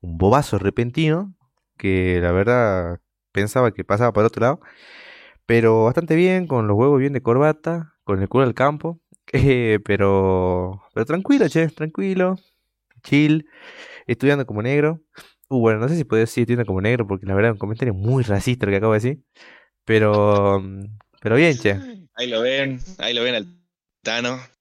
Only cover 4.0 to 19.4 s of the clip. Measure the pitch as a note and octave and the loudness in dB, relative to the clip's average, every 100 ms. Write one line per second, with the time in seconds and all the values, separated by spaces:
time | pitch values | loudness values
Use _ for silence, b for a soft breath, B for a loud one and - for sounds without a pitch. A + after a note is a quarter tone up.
4 | A#2+ G#2 A2 - A2+ D#3 B B B B | 0 2 0 2 -2 -2 B B B B
5 | B B B B _ A#2 A2+ A2 A2 C#3 | B B B B _ 2 4 4 2 0
6 | E3 D#3+ F3+ F#3 F3 C3 G#2+ G2+ C3 C#3+ | 0 2 2 2 0 -2 0 2 4 2
7 | C#3 C3+ - A#2+ D3+ D#3 - E3+ D#3+ _ | 0 -2 0 2 2 0 -4 -6 -8 _
8 | - G2 G2 A#2+ C3 A2 C3+ D3+ E3 E3+ | -6 -2 0 2 0 2 -2 -2 -8 -12
9 | _ _ _ C3+ C#3 B2+ A#2 G#2+ G#2 G2+ | _ _ _ 0 2 2 2 0 0 0
10 | G2 G2 F#2+ F#2 F2+ F2+ F2+ F#2+ b - | 2 2 2 2 0 -2 -4 -8 b -6
11 | A2+ E3 F#3+ C#4 F#3+ E3 D#3+ - D#3 D#3 | -4 -4 0 2 2 2 -2 -4 -10 -6
12 | G3 F#3 F3+ F#3 _ _ _ _ _ _ | -4 0 0 -2 _ _ _ _ _ _
13 | - C#3 D3+ D#3 - B B B B B | -2 2 4 2 -2 B B B B B
14 | - A#2+ C3+ C#3+ C3 G#2+ A2+ C#3+ D3+ E3 | -6 -2 0 0 -2 -4 -2 0 0 -2
15 | _ B B B _ C3 A2+ A2 A#2+ E3+ | _ B B B _ 0 2 2 0 -2
16 | C#3 G#2+ A2+ - A#2 A#2+ G#2+ F#2+ G2+ B2 | 0 0 0 -2 -2 -2 -2 -2 0 -2
17 | G#2 G2 G2 G2 A2+ G#2 G#2 A2+ C3 F#2+ | -2 -6 -2 0 0 0 -6 -4 -4 -2
18 | G#2 C3 A2+ G2+ F#2+ B2 G2+ G2 A2 G#2+ | -2 0 0 -2 -2 -2 0 0 2 0
19 | A#2 D#3 _ B | 0 -6 _ B